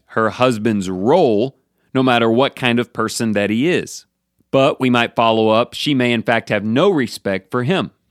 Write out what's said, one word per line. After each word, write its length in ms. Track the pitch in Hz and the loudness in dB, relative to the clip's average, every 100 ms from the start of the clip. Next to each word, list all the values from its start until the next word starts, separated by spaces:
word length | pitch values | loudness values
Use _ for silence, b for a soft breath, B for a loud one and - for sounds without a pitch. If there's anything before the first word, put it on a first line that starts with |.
| _ | _
her 240 | - 110 | -2 -2
husband's 580 | 101 127 110 113 104 92 | 0 0 0 -2 -2 -4
role, 680 | 92 104 170 147 104 135 - _ _ _ | -4 0 2 2 0 -2 -8 _ _ _
no 100 | 131 | -2
matter 260 | 131 120 113 | 2 2 2
what 260 | 113 135 - | 2 0 0
kind 240 | 127 117 | 0 0
of 120 | 120 | -2
person 400 | - 110 - 117 | -6 -6 -4 -2
that 180 | 101 101 | -2 0
he 200 | 110 156 | 0 0
is. 360 | 143 - - - _ _ _ _ | -2 -4 -12 -20 _ _ _ _
But 280 | 139 135 - | 2 2 0
we 100 | 131 | 0
might 260 | 123 117 - | 2 0 0
follow 340 | 117 113 110 | 2 2 2
up, 240 | 110 123 | 2 0
she 200 | - 156 | -4 -2
may 180 | 135 123 | 0 0
in 120 | 117 | 0
fact 260 | 104 113 - | 0 -2 -2
have 160 | 107 107 | -4 -2
no 240 | 120 196 | 0 2
respect 640 | 170 117 - 98 95 - | 0 -2 -6 -6 -6 -4
for 120 | 123 | -4
him. 280 | 123 185 107 - _ | -2 -2 -4 -10 _